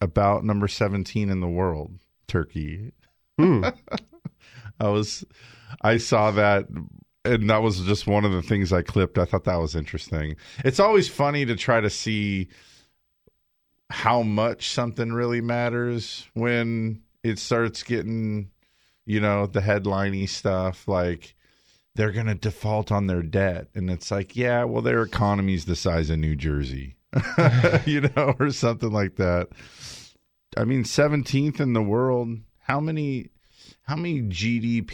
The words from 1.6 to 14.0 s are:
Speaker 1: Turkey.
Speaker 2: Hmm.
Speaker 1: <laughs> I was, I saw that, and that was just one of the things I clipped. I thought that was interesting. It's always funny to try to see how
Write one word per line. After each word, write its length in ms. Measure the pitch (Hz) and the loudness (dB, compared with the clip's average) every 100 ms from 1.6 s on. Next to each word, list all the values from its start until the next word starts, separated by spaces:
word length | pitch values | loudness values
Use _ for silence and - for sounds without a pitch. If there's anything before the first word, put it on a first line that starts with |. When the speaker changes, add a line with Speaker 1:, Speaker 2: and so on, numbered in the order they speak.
| 92 78 80 92 _ _ - | -2 -2 -8 -14 _ _ -4
Speaker 1:
Turkey. 640 | 90 80 - 76 80 107 - _ _ _ - | -2 -2 -6 -8 -8 -12 -18 _ _ _ 2
Speaker 2:
Hmm. 260 | 170 135 - - - - - 339 | 4 4 2 -4 -10 -12 -12 -18
Speaker 1:
<laughs> 580 | - - - - 107 - | -18 -18 -20 -20 -20 -4
I 80 | 107 | 0
was, 360 | 104 104 - - - - - - - | 0 -2 -8 -14 -20 -20 -20 -20 -2
I 160 | 107 117 | 2 2
saw 320 | 117 113 107 | 4 4 4
that, 340 | 104 104 101 - 80 - 50 - _ | 4 4 4 0 -10 -12 -18 -20 _
and 260 | - 117 107 | 0 2 4
that 120 | 107 | 4
was 180 | 113 92 | 2 0
just 260 | 92 101 - | 0 -2 2
one 180 | 104 | 2
of 80 | 104 | 2
the 100 | 92 | 0
things 300 | 82 104 92 | 0 0 2
I 100 | 92 | 0
clipped. 360 | 85 - 92 - | 0 0 0 0
I 60 | |
thought 200 | 87 98 | 0 0
that 120 | - 90 | 0 -2
was 200 | 82 82 | -2 -4
interesting. 600 | 73 90 - 82 76 78 - - | -6 -10 -6 -6 -6 -8 -14 -4
It's 160 | 131 131 | 0 4
always 280 | 202 214 - | 6 4 2
funny 360 | - 143 143 135 | 0 0 0 -2
to 80 | 113 | -2
try 240 | - 117 | 2 2
to 100 | 104 | 2
see 580 | - - 107 104 98 92 - _ _ _ _ _ _ _ _ _ _ _ _ _ | -2 -4 -2 -2 -2 -4 -10 _ _ _ _ _ _ _ _ _ _ _ _ _
how 320 | - | -2